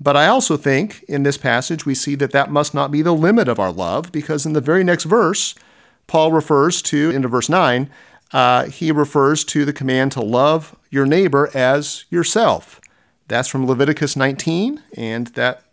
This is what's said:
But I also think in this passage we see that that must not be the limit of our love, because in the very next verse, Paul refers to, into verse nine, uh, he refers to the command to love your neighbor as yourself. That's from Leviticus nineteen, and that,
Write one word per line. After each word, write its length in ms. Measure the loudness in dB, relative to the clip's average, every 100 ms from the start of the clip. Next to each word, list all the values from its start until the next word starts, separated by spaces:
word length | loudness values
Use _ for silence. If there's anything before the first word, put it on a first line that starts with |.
But 140 | 0 4
I 80 | 4
also 320 | 4 0 0
think 460 | 0 0 -2 -8 -8
in 140 | -2
this 160 | -2 -2
passage 480 | -2 -2 -2 -6 -4
we 80 |
see 220 | -4 -4 -4
that 160 | 0
that 180 | 0 0
must 240 | 0 -2
not 160 | -2 -2
be 140 | 0
the 100 | 0
limit 340 | 2 2 2 2
of 120 | 0
our 120 | -2
love, 400 | -2 -4 -4 -4
because 360 | -8 -6 -6 -2
in 60 |
the 80 | -2
very 220 | 0 2
next 200 | 2 0
verse, 500 | 0 2 2 0 -6 -10 _ _ _ _ -2
Paul 240 | 0 2
refers 500 | 2 2 2 2 0
to, 280 | -2 0 0
into 160 | 0 0
verse 220 | -2 0
nine, 380 | 2 2 0 -2 -10 -20 _ _
uh, 320 | 2 2 2 0
he 260 | -4 -2
refers 520 | 0 0 2 2 2
to 200 | -2 -2
the 100 | -2
command 380 | -2 -2 0 0
to 80 | -2
love 540 | -2 2 2 2 -4 -18 _
your 160 | -2 2
neighbor 460 | 2 4 2 0
as 520 | 2 2 2 -2 -10 -6
yourself. 720 | -4 -2 2 2 0 -6 -20 _ _ _ _ -4
That's 200 | -2 -2
from 200 | -2 0
Leviticus 480 | 2 0 0 -4 -2
nineteen, 640 | -2 -2 -4 -2 -2 -6 -12 -10
and 300 | -8 -6 -6
that, 380 | -4 -4 -4 _